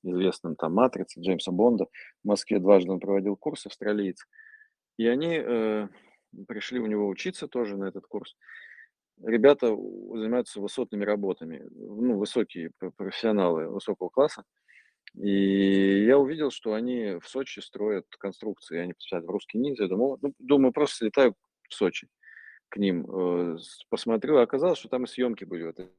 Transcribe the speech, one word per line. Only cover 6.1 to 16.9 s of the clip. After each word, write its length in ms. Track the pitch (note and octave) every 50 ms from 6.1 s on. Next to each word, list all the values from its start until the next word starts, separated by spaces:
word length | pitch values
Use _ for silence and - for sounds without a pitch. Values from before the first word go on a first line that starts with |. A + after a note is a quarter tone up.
| _ _ _ _ - - G2 _
пришли 320 | A#2 G#2+ - - B2 B2+
у 60 | A2+
него 220 | G#2+ G#2+ G#2 G#2 G2+
учиться 400 | F#2+ - - F3+ F#3 - D#3 C3+
тоже 280 | - B2 A#2 G#2 G2+ G2
на 60 | G2
этот 200 | F#2+ F2 G2 -
курс. 300 | _ - G#2 - - - _ _ - - - - - - - - _ _ _ _ _ _ _ -
Ребята 480 | A2 A2+ A#2 A2 C#3 D3 C#3+ C3 A#2
у-, 460 | G#2+ - G2+ G2+ G2 G2 G2 G2 A2 A2+
занимаются 420 | A2 A2 A#2+ B2 A#2 - - G#2
высотными 440 | G2 G2+ - - B2 - - G#2 G2+
работами, 580 | G#2 G#2 G#2 G2+ F#2+ F2 _ E2 D#2+ D#2+ - - -
ну, 460 | - - - F#2+ G#2 G#2+ A#2+ B2+ A#2 G2
высокие 520 | G#2 - - B2 G#2 - - F2+ E2 E2 - _
п-, 100 | - F2+ -
профессионалы 720 | - G2+ F#2+ - - - A2+ G#2+ G2+ F#2 F2 E2 D#2+ D#2+ D#2
высокого 400 | - G2 - - G2 _ F#2 F2
класса. 340 | _ B2+ C#3+ D3+ - - - _ _ _ _ _ _ - _ _ _ _ _ - _
И 880 | - - G2+ G2 G2 - G2 G2 G2 G3 G2 G2 G2 G2 G2 G2 G2 G#2
я 120 | A2+ C3+ C#3+
увидел, 320 | C#3 C3 D#3+ D#3+ D3+ C3
что 220 | - - - A2+ G#2+
они 440 | A2 A#2 B2